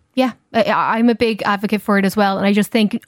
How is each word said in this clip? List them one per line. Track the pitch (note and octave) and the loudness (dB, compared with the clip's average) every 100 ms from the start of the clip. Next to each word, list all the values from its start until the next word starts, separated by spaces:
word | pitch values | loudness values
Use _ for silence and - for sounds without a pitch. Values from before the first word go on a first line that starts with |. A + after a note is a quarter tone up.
| _ | _
Yeah, | B3+ B3+ - _ | -2 -2 -4 _
I, | A#3 | -2
I, | G3+ E3+ F3+ A3+ | 0 0 0 2
I'm | A#3+ | 2
a | A3 | 2
big | A#3 G#3 | -2 -2
advocate | G#3+ G3 G3+ G#3 | -2 -2 -2 -4
for | - G3 | 0 0
it | F#3+ | 2
as | G#3+ | 0
well. | G3 G3 | 0 0
And | G3 | 0
I | |
just | G#3 G3 | 0 0
think | A#3 G#3+ A#3 | 0 0 -2